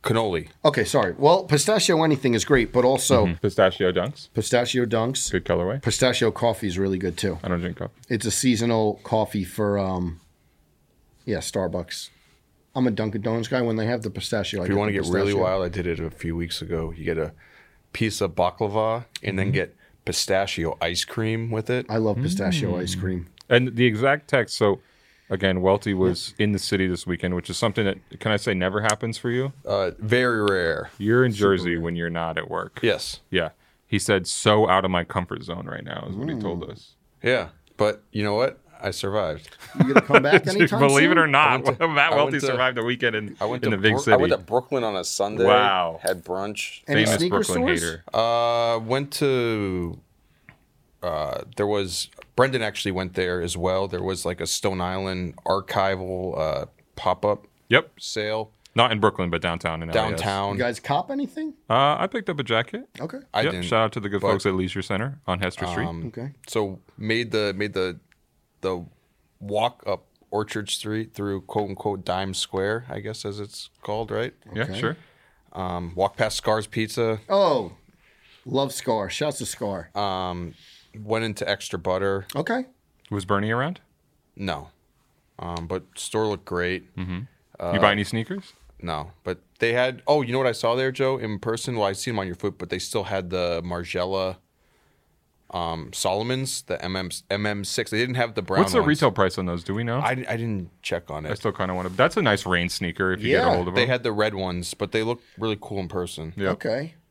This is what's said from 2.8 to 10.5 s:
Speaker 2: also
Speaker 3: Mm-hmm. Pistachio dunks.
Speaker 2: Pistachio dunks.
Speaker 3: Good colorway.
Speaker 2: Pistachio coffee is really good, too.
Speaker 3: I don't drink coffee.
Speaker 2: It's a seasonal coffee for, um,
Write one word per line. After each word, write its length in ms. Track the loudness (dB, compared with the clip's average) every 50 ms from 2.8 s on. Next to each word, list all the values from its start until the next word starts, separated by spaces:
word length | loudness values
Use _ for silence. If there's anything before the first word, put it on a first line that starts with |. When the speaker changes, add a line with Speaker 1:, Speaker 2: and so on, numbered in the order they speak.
| 4
Speaker 2:
also 400 | 6 4 2 4 4 4 6 6
Speaker 3:
Mm-hmm. 120 | 4 0 0
Pistachio 500 | -2 -2 4 6 4 4 6 2 0 2
dunks. 380 | 2 2 -2 -2 -6 -12 -18 -6 _
Speaker 2:
Pistachio 500 | -4 0 2 2 2 2 2 2 0 2
dunks. 480 | 2 2 0 0 0 -2 -2 -4 -2
Speaker 3:
Good 120 | -2 -2 0
colorway. 360 | 0 0 0 2 0 -2 -2
Speaker 2:
Pistachio 480 | -2 -2 2 4 2 2 4 4 2 0
coffee 380 | 2 2 0 0 0 0 -2 -4
is 100 | -2 0
really 200 | 0 0 0 0
good, 180 | -2 -4 -4
too. 220 | -2 -2 -2 -2 -2
Speaker 3:
I 60 | -4 -2
don't 120 | -2 -2
drink 180 | -2 -6 -6 -6
coffee. 160 | -10 -10 _ _ -6 -4
Speaker 2:
It's 160 | -4 -2 0
a 40 | -2
seasonal 680 | -2 2 2 2 2 4 2 2 2 4 2 2 0 -2
coffee 400 | -4 0 0 0 0 0 -2 -4 -4
for, 340 | -4 -4 -2 0 0 2 0
um, 420 | 0 0 -2 -2 -2 -4 -6 -8 _ _ _ _ _ _